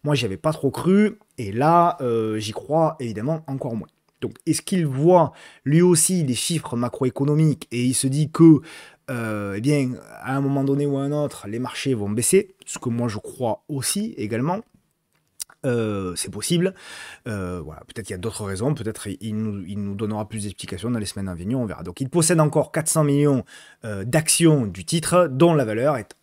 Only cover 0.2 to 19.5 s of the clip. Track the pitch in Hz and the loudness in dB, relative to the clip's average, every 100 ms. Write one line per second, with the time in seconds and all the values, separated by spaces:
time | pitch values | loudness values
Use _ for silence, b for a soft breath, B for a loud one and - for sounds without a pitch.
0.2 | 117 95 156 - 139 - 175 196 208 - | -2 -2 -2 0 -2 0 2 4 4 0
1.2 | _ - 104 110 147 170 170 - 127 113 | _ -10 -6 0 4 6 4 2 -2 0
2.2 | 110 110 107 104 - 156 160 160 123 104 | 0 -2 -6 -10 -2 2 2 0 -6 -4
3.2 | 120 160 156 135 - 113 - _ _ _ | -4 -4 -6 -8 -6 -6 -8 _ _ _
4.2 | 120 - - 156 - 190 156 131 160 180 | -10 -6 -2 -2 0 -2 0 2 6 6
5.2 | 165 B B B - 156 180 170 - 185 | 4 B B B 2 6 6 6 2 0
6.2 | 143 117 - 165 - 120 120 - 131 - | 0 -2 -2 -4 -4 -4 -4 0 -2 0
7.2 | 143 151 156 143 - 120 123 127 135 139 | 0 4 4 2 -4 0 0 0 0 0
8.2 | 156 - 165 151 B B B B - 123 | -2 8 10 10 B B B B -10 -6
9.2 | 113 107 101 98 127 147 127 120 55 53 | -4 -4 -4 -2 0 2 0 -4 -14 -14
10.2 | - 139 139 139 135 139 143 139 139 147 | -6 -2 0 0 0 0 0 -2 -2 -2
11.2 | 143 - 104 113 123 - 135 120 101 107 | -4 -6 -10 -8 -8 -6 -4 -2 -2 -2
12.2 | 113 190 208 _ - - 127 117 120 104 | 2 2 2 _ -16 -8 -4 -2 -4 -6
13.2 | - - 120 107 - 143 - 196 220 - | -12 -6 -4 -4 -6 -6 -4 -4 -6 -6
14.2 | 104 113 143 190 - _ _ _ _ _ | -6 -2 -2 -4 -8 _ _ _ _ _
15.2 | _ _ - - 135 120 110 101 92 85 | _ _ -18 -6 -2 -2 -2 -4 -6 -6
16.2 | - 104 - 175 185 185 B B B B | -10 -8 -2 0 0 -4 B B B B
17.2 | 120 104 90 90 76 76 - - 90 92 | -8 -6 -6 -6 -10 -14 -14 -14 -10 -8
18.2 | 110 - 101 95 123 151 107 110 101 92 | -8 -6 -8 -4 -2 -2 -6 -8 -10 -8
19.2 | 110 107 110 | -6 -4 -4